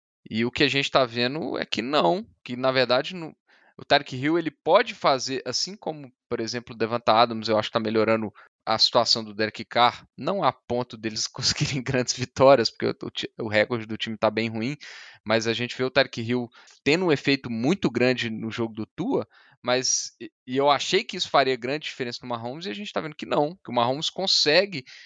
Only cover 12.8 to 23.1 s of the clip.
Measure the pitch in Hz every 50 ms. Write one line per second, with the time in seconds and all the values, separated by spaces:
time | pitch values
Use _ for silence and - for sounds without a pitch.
12.8 | 113 113 117 - - - - - - - _ - 123 107 104 107 107 - 123 113
13.8 | 110 110 110 - - 113 110 - 113 110 107 110 113 113 113 113 110 131 151 -
14.8 | - - - - - - - - - 107 110 113 107 117 113 107 123 117 - -
15.8 | 131 131 - 139 127 113 - 123 113 113 123 123 120 117 _ - - - - _
16.8 | - 139 151 180 190 170 147 - - 143 139 135 - 127 117 113 120 143 196 -
17.8 | - 135 113 117 123 127 127 117 120 113 110 110 110 110 104 120 117 113 107 110
18.8 | 107 - _ - 175 262 240 147 - - _ _ _ _ _ _ - 123 127 127
19.8 | 127 - - - - - - - 117 - _ _ _ 127 127 135 139 143 139 127
20.8 | - - 180 196 226 - - 180 - - - 151 135 131 131 117 120 123 143 156
21.8 | - - - - 131 120 120 - - 123 120 117 117 120 131 165 175 202 208 202
22.8 | 208 202 - 196 160 156